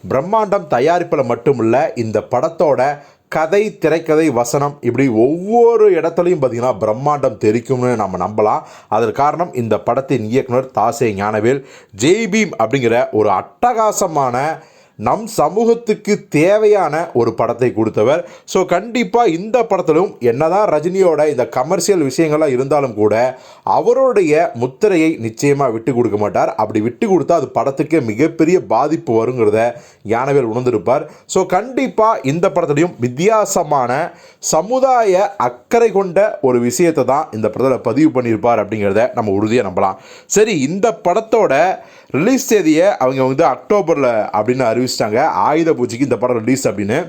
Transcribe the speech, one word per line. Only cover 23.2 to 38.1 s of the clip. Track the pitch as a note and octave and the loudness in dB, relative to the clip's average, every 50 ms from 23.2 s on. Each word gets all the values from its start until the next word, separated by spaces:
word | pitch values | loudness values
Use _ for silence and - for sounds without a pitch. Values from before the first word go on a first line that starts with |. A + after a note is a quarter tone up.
| B2 C3 C3 - - - - - _ - - | 0 0 -2 -6 -18 -20 -20 -10 _ -2 0
அவருடைய | C3 D#3 G#3 B3 C4 C4+ C4 A#3+ G#3 F#3+ D3+ D3 D#3 F3 E3+ - A#2 | 0 2 2 2 2 2 2 2 2 2 2 2 2 2 0 -2 -4
முத்திரையை | A#2+ F3 - - - G#3 G3 E3 D#3+ D#3+ E3 - A2+ | -4 -6 -2 -2 0 2 2 2 2 2 0 -2 -6
நிச்சயமா | A2+ A2 - - C#3+ C#3+ C#3 C#3+ B2+ A2 | -8 -6 -2 0 0 2 2 0 -2 -2
விட்டு | A2+ A2+ - C3 A#2+ | -2 -4 -2 0 0
கொடுக்க | A#2+ G#2+ G2 G#2 G#2 | 0 0 0 0 -2
மாட்டார். | G2+ F#2 A2+ D3 E3 - - | 0 0 0 0 0 0 -4
அப்படி | A2 G#2 G#2+ A2 G#2+ | -4 -2 -2 -2 -2
விட்டு | A#2+ A#2+ - A#3 A3 | -2 -4 -4 -2 0
கொடுத்தா | F#3+ E3 C#3 - E3+ E3 | 2 0 2 2 0 0
அது | C3+ - - | 0 -2 -4
படத்துக்கே | A#2+ A#2 C#3 C3+ - D3 C#3+ D#3+ D#3+ B2+ A2+ | -2 -2 -2 -2 -4 -4 0 0 -2 0 -2
மிகப்பெரிய | G#2 G#2+ D3 D#3+ D#3+ - D#3+ D3+ F3 F#3 A#2 G2 | -2 0 -2 -2 0 0 0 2 2 0 0 0
பாதிப்பு | A2 A2+ C3+ D3+ D#3 E3 - - A#2 A2 | 0 0 0 0 -2 -4 -4 -2 0 0
வருங்கிறத | A2+ A#2+ B2+ B2+ A2+ G#2 G#2 A2 A2+ A#2+ A2+ - - - - _ _ F#2+ | 0 0 0 0 0 2 2 2 0 0 -2 -8 -18 -20 -20 _ _ -4
ஞானவேல் | G#2+ A#2 C3 C#3+ C#3+ C#3+ B2 A2 | -2 -2 0 0 0 0 0 0
உணர்ந்திருப்பார். | G#2+ B2 B2+ B2 A#2+ G#2+ E2+ E3 D3 D3+ D#3 - - - _ _ - | -4 -2 -2 0 -2 0 0 0 0 0 -2 -8 -16 -20 _ _ -2
So, | F#3 F#3 F3+ F3+ | -2 0 0 -2
கண்டிப்பா | F#3 A3 B3+ C4 C#4+ C4+ A#3 F3+ - A3 A3 A3+ - - C3 | -2 -2 -4 -4 -4 -4 -2 0 0 2 2 0 0 -2 -4
இந்த | C#3+ F3 F3 F#3+ D3 | -2 0 -2 0 0
படத்துலையும் | F3 E3+ C#3+ D3 D3+ E3 F3+ F3 - A#2+ | 0 -2 0 0 0 0 -2 -2 -4 -6
வித்தியாசமான, | B2 B2 C3 E3+ G#3 A3+ G#3+ G3+ G3 - F#3+ E3 D3+ D3+ C#3 B2 A#2+ B2 C#3+ E3+ E3+ - - - - _ _ - - | -6 -4 0 0 2 2 2 0 0 0 -2 -2 0 0 0 0 0 -2 -2 -4 -6 -8 -16 -20 -20 _ _ -6 -2
சமுதாய | F3+ D#3 F3 G#3 B3 C4 B3 C4 B3+ A#3+ A3+ G3+ F3+ F3+ G#3 G3+ - - A#2+ B2+ | -2 -2 0 0 0 0 2 2 2 2 2 2 2 2 0 -2 -2 -4 -4 -4
அக்கறை | - - _ _ - A#3 A#3 A3+ E3+ | -4 -8 _ _ 2 2 2 2 2
கொண்ட | G3 G3 F#3 D#3+ F3+ G3+ A3 - - - C3 | 0 -2 0 0 0 0 0 -2 0 0 2
ஒரு | B2 A#2+ A#2+ | 2 2 0
விஷயத்தை | B2 A#2+ - F3+ E3+ D#3+ D3+ B2+ A#2 C3 | 0 0 2 0 2 2 0 0 0 0
தான் | D3 D#3 - - G#2+ | -2 -2 -4 -6 -4
இந்த | G#2+ G#2+ - | -4 -4 -2
படத்துல | G#2+ A#2+ C3+ B2+ A2+ - A#2+ | 0 0 0 0 0 -2 -2
பதிவு | A2 C3 D#3 D3+ | 0 2 2 2